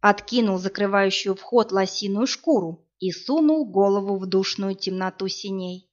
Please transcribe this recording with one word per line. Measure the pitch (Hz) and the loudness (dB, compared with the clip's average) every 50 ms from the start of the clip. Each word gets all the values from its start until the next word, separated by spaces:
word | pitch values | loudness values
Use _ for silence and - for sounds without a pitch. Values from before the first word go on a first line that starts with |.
откинул | - 208 202 202 - - 233 247 233 208 190 185 | 6 4 4 4 0 -4 0 0 2 2 0 0
закрывающую | 185 190 196 - 202 196 196 202 196 196 190 - - 202 190 | -2 -6 -2 -2 -2 0 2 2 2 2 0 0 -2 -2 -4
вход | 190 - - - 240 214 220 190 | -4 -4 0 2 2 2 4 2
лосиную | 196 190 185 - - 208 202 196 202 233 | 0 0 0 -2 -6 -4 -2 -2 0 0
шкуру | 269 - - _ 320 311 226 180 165 170 - _ _ _ _ | -2 -2 -4 _ 2 2 2 2 -2 -8 -12 _ _ _ _
и | - 185 170 | -6 -4 -4
сунул | - - - 262 320 311 302 311 311 294 | -6 -4 -2 0 2 4 4 4 2 0
голову | 214 180 196 196 196 196 202 196 196 202 190 | -2 2 2 4 4 4 2 0 -2 -4 -4
в | 185 | -4
душную | 190 180 190 190 - - - 202 196 190 | 0 0 0 0 0 -4 -4 -4 -4 -4
темноту | 190 - 196 190 185 190 185 185 _ 196 190 | -4 -6 -6 -4 -4 -4 -6 -6 _ -6 -6
синей. | 190 - - 202 190 190 185 180 180 185 185 _ | -6 -6 -8 -6 -6 -6 -6 -8 -10 -12 _ _